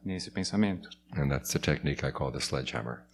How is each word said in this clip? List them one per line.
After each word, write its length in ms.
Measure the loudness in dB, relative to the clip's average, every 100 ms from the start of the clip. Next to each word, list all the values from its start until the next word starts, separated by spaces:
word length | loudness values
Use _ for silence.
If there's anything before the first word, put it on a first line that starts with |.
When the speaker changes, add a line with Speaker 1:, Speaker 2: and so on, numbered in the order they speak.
Speaker 1:
nesse 260 | -6 -6 -6
pensamento." 600 | -4 0 4 4 2 -6 -16 -6 0
Speaker 2:
And 140 | 2
that's 220 | 2 2
the 80 | 0
technique 460 | 4 2 2 0 0
I 60 |
call 200 | 0 -2
the 60 | -2
sledgehammer. 640 | -2 -2 -2 -4 -4 -8 -12